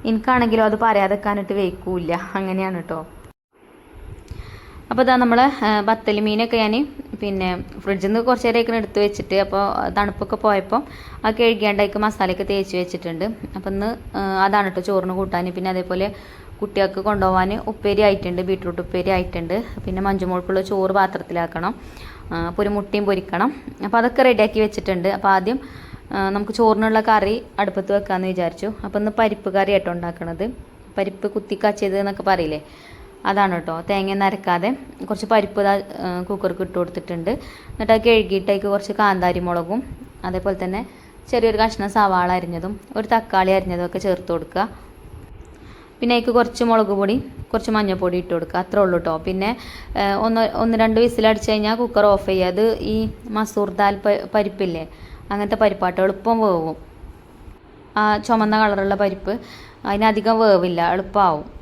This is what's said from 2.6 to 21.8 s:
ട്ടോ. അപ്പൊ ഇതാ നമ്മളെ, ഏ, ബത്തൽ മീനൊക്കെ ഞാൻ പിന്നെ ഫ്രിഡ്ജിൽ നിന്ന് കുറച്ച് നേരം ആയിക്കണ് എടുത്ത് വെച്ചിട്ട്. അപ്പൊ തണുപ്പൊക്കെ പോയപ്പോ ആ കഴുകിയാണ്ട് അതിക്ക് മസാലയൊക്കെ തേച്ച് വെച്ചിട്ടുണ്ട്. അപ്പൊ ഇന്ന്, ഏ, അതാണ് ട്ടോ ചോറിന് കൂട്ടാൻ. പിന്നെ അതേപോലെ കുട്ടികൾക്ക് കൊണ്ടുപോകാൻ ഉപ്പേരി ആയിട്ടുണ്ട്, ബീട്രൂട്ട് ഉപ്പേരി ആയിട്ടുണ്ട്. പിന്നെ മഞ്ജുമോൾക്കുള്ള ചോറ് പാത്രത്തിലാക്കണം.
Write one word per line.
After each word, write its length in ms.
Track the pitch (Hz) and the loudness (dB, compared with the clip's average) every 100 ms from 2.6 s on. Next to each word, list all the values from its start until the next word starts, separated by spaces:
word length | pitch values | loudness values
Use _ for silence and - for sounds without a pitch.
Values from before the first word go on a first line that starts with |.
| 190 180 165 | -2 -6 -6
ട്ടോ. 100 | 160 156 - - _ _ _ _ - - - - - - - - - - - - | -8 -8 -18 -20 _ _ _ _ -20 -20 -20 -18 -18 -16 -16 -16 -18 -20 -20 -6
അപ്പൊ 120 | 233 | 0
ഇതാ 100 | 254 254 | 4 6
നമ്മളെ, 240 | 247 233 269 269 214 | 6 6 4 4 0
ഏ, 40 | 214 208 | 2 2
ബത്തൽ 300 | 220 - 208 214 | 0 0 0 2
മീനൊക്കെ 300 | 214 233 233 | 0 2 2
ഞാൻ 120 | 214 233 294 - - 202 | 2 0 -2 -6 -14 -8
പിന്നെ 300 | 208 196 185 175 - - | -4 -2 -2 -4 -8 -8
ഫ്രിഡ്ജിൽ 260 | 196 196 196 | -4 -2 0
നിന്ന് 120 | 226 240 | 2 2
കുറച്ച് 180 | 240 240 | 2 2
നേരം 120 | 233 | 2
ആയിക്കണ് 200 | 233 226 | 2 -2
എടുത്ത് 160 | 214 208 | -2 2
വെച്ചിട്ട്. 320 | 208 208 - 190 | 0 0 0 0
അപ്പൊ 160 | 196 196 202 - 208 190 | 2 0 0 0 0 0
തണുപ്പൊക്കെ 380 | 208 202 202 214 | -2 -2 -4 0
പോയപ്പോ 340 | 214 196 190 233 294 - - - | 2 2 0 -2 -2 -16 -18 -4
ആ 60 | 220 220 | -2 2
കഴുകിയാണ്ട് 440 | 233 220 208 202 | 2 4 0 2
അതിക്ക് 180 | 202 208 214 | 0 2 -2
മസാലയൊക്കെ 400 | 214 185 180 190 | 0 -2 -2 -2
തേച്ച് 240 | 196 190 180 | -2 0 -4
വെച്ചിട്ടുണ്ട്. 440 | 180 180 170 165 202 226 208 190 | -4 -6 -8 -4 -4 -6 -12 -10
അപ്പൊ 120 | 196 | -6
ഇന്ന്, 160 | 196 208 233 - 196 | -4 -4 -6 -8 -6
ഏ, 40 | 196 190 196 | -2 2 4
അതാണ് 240 | 208 196 | 4 2
ട്ടോ 80 | 185 180 | -2 0
ചോറിന് 280 | 190 185 185 | 0 0 -4
കൂട്ടാൻ. 260 | 190 175 180 180 | -2 -2 -2 -4
പിന്നെ 120 | 185 | -2
അതേപോലെ 340 | 185 180 185 202 196 - - - - | -2 -2 -2 -2 -4 -18 -20 -20 -10
കുട്ടികൾക്ക് 400 | 202 202 190 190 196 | -4 0 0 0 -2
കൊണ്ടുപോകാൻ 440 | 202 190 185 185 214 - | 2 2 2 0 -2 -6
ഉപ്പേരി 320 | 214 208 202 214 | -4 0 4 4
ആയിട്ടുണ്ട്, 360 | 185 180 180 185 | 4 -2 -4 -2
ബീട്രൂട്ട് 340 | 185 185 170 | -4 -4 -6
ഉപ്പേരി 260 | 170 180 180 185 | -4 -2 0 0
ആയിട്ടുണ്ട്. 400 | 180 170 165 196 233 - | 0 -6 -4 -4 -4 -10
പിന്നെ 160 | 196 185 196 | -6 -2 -2
മഞ്ജുമോൾക്കുള്ള 540 | 196 180 180 180 190 190 | 0 -2 -2 0 -2 0
ചോറ് 220 | 202 190 196 | 0 2 2
പാത്രത്തിലാക്കണം. 760 | 185 202 - 170 165 165 180 - | 2 -2 -6 -4 -4 -4 -6 -6